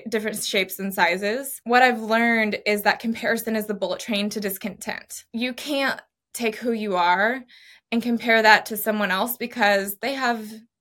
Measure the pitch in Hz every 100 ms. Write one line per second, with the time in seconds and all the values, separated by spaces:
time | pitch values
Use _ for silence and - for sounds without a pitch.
0 | 214 220 214 214 - 208 190 - 196 190
1 | 170 185 202 247 269 - 233 247 254 220
2 | 220 226 233 233 214 202 208 208 208 -
3 | 233 226 233 233 226 220 214 202 180 -
4 | - 202 208 214 202 196 202 - - -
5 | - - - 226 254 247 277 277 269 -
6 | - _ _ - 233 214 233 226 208 180
7 | 175 185 214 262 - - - - - 233
8 | 240 233 240 226 220 208 - 214 226 214
9 | 196 185 240 - 240 240 208 202 196 -
10 | 240 269 247 226 214 220 - _